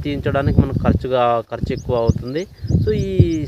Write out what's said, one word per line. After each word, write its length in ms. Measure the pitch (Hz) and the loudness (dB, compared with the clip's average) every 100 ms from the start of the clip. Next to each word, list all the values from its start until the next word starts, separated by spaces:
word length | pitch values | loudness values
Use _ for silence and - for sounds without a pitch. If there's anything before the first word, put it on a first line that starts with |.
| 147 | 0
తీయించడానికి 540 | 143 143 139 143 143 139 | -4 -2 0 2 2 2
మనకు 160 | 131 - | 0 0
ఖర్చుగా, 400 | - 131 127 120 117 113 | 0 0 2 2 2 -2
ఖర్చు 200 | 117 - 127 | -6 -6 -6
ఎక్కువ 200 | - 123 117 | -2 0 2
అవుతుంది. 380 | 113 120 143 196 - - - | 0 -4 -6 -8 -10 -2 0
So 80 | - 214 196 | 0 0 0
ఈ 40 | 190 170 160 | 2 4 2